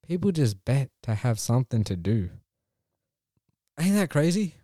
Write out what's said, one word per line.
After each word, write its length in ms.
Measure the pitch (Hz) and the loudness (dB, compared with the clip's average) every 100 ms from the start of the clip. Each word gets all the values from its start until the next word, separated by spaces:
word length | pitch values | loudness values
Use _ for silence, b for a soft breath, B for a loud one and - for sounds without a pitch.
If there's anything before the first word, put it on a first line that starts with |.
| - | -6
People 260 | 175 196 | -2 0
just 320 | 165 127 98 | 2 0 0
bet 260 | - 135 131 _ | -2 -2 -2 _
to 120 | - | -4
have 240 | 107 123 110 | -2 0 -2
something 460 | - 120 127 117 | 0 0 2 0
to 120 | 104 92 | 0 -2
do. 340 | 87 110 90 - _ _ _ _ _ _ _ _ _ _ _ _ _ - | 0 0 -2 -10 _ _ _ _ _ _ _ _ _ _ _ _ _ -4
Ain't 160 | 175 | 0
that 160 | 202 175 | 2 2
crazy? 440 | 147 160 185 190 - | 2 2 2 -2 -6